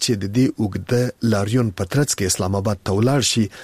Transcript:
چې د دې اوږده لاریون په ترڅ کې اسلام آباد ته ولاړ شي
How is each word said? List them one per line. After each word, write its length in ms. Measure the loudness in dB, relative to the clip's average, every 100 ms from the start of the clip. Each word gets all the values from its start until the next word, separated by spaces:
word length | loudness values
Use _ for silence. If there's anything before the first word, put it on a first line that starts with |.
چې 80 | 0 -2
د 20 | 0 2
دې 100 | 2 2
اوږده 720 | -4 -4 -2 0 0 0 0
لاریون 400 | 2 2 0 0 -2
په 20 | -2 0
ترڅ 180 | 0
کې 100 | 0 -2
اسلام 320 | -2 -2 -2
آباد 220 | -2 -2
ته 140 | -2 2
ولاړ 200 | 2 2 0
شي 120 | 0 -2 -4